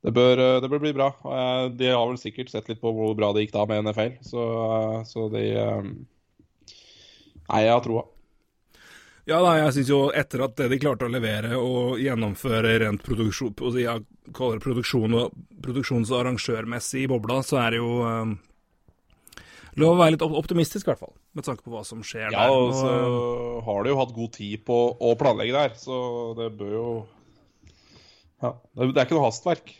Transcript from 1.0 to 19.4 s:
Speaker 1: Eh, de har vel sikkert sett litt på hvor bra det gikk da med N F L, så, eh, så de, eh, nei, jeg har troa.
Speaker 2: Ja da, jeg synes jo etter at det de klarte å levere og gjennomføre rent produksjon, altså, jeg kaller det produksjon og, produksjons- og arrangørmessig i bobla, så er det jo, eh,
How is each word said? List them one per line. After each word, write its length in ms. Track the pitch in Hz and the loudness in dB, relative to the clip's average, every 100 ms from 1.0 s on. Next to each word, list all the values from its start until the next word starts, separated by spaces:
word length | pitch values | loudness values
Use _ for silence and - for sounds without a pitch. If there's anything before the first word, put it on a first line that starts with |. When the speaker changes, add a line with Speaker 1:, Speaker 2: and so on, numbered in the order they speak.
| 139 135 | 0 0
Speaker 1:
Eh, 460 | 139 135 127 127 127 | -8 -4 -2 -2 -2
de 160 | 120 127 | 0 2
har 160 | 123 117 | 2 2
vel 100 | 123 | -2
sikkert 320 | 110 107 127 | -8 -10 -8
sett 180 | 107 - | -8 -8
litt 120 | 110 | -6
på 100 | 113 | -4
hvor 240 | 110 110 107 | -2 -2 2
bra 160 | 104 | 2
det 120 | 104 107 | 2 0
gikk 60 | |
da 140 | 104 104 | 0 0
med 180 | 107 107 | 0 -2
N 20 | |
F 40 | 107 | -2
L, 180 | 110 127 | -2 -4
så, 180 | - 120 | -10 -6
eh, 640 | 117 113 113 110 110 110 | -4 -2 0 0 -2 -4
så 280 | 113 - 110 | -8 -6 -4
de, 120 | 110 107 107 | -2 -2 -2
eh, 200 | 110 107 98 92 131 _ _ _ _ _ - - - - - _ _ - - | -2 -4 -6 -12 -18 _ _ _ _ _ -20 -20 -20 -20 -20 _ _ -20 -4
nei, 120 | 107 | 2
jeg 100 | 110 | 4
har 100 | 120 | 4
troa. 240 | 120 113 - - _ _ _ _ _ _ - - - _ - | 2 -4 -4 -16 _ _ _ _ _ _ -20 -20 -20 _ -2
Speaker 2:
Ja 120 | 160 | 4
da, 140 | 180 160 | 6 6
jeg 120 | 151 135 | 4 2
synes 140 | 131 | 2
jo 60 | 139 139 | 4 4
etter 300 | - 139 127 | 0 -2 -2
at 120 | 131 117 | -4 -2
det 140 | 127 | 0
de 60 | 131 | 2
klarte 260 | 147 117 120 | 0 0 -2
å 40 | |
levere 420 | 123 113 107 113 123 | -2 -2 -2 -2 -2
og 440 | 123 127 123 123 | 0 0 0 0
gjennomføre 720 | 135 120 110 98 135 113 113 110 | -2 0 -2 -2 -2 2 4 2
rent 220 | 110 104 - | 2 -2 -4
produksjon, 480 | 113 110 95 123 101 | -2 0 -2 -6 -4
altså, 240 | 123 123 | -4 -2
jeg 540 | 117 117 107 _ - | -2 -4 -8 _ -20
kaller 240 | - 123 110 | -4 -4 -2
det 80 | - | -2
produksjon 480 | 123 120 131 110 117 | -2 0 0 2 2
og, 160 | 120 - - - | 0 -6 -20 -14
produksjons- 500 | - 123 131 123 113 | -8 -6 -2 0 0
og 140 | 127 123 | 0 0
arrangørmessig 800 | 120 - 113 110 120 - 131 131 | -2 -4 -4 -4 -8 -6 -4 -2
i 20 | |
bobla, 320 | 127 107 131 131 | -2 0 -2 0
så 160 | 139 | 0
er 80 | 117 | 2
det 80 | 117 | 0
jo, 140 | 117 120 | -2 0
eh, 300 | 117 113 113 101 _ _ _ _ _ _ _ _ - - | -2 -2 -4 -6 _ _ _ _ _ _ _ _ -20 -20